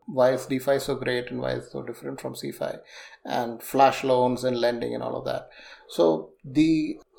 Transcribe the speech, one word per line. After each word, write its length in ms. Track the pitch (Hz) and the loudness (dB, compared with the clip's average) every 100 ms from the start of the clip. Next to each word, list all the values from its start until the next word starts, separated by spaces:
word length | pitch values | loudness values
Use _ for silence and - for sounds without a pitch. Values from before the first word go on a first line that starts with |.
| - | -6
why 260 | 131 127 | 4 4
is 140 | 131 - | 4 -2
DeFi 340 | 131 139 135 | -2 0 0
so 160 | 143 131 | 0 -4
great, 340 | 131 123 123 | -2 -2 -4
and 120 | 127 | -6
why 100 | 131 | -4
is 140 | 123 - | -4 -6
it 60 | |
so 100 | 135 | -12
different 380 | 127 - - 135 | -10 -10 -12 -10
from 120 | 131 | -10
CeFi 460 | - - - - - - - - - - | -10 -10 -6 -8 -8 -16 -20 -20 -18 -6
and 360 | 131 117 113 | -4 -4 -8
flash 440 | - 131 135 - 131 | -4 6 6 6 2
loans 400 | 127 123 120 127 | 4 4 2 -2
and 120 | 120 | 2
lending 360 | 120 120 120 | 0 0 -4
and 100 | 120 | -6
all 140 | 123 123 | -6 -6
of 80 | 131 | -4
that? 240 | 127 - - - - - | -6 -8 -20 -20 -20 -10
So 400 | - 165 156 - _ 139 | 2 4 4 -4 _ -2
the 520 | 139 160 156 151 - _ | 2 4 4 0 -6 _